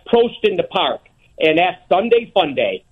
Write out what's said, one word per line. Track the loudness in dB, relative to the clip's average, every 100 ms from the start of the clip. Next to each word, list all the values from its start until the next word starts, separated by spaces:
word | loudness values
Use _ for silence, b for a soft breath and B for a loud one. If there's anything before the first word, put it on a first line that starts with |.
| -2
Prost | 0 0 0
in | -4 -2
the |
Park, | -4 -2 -4 -4 _ _ _ -2
and | 0 2
that's | 0 -4 -2
Sunday | -2 2 0 0
Fun | -2 0
Day, | 0 -4 -4 _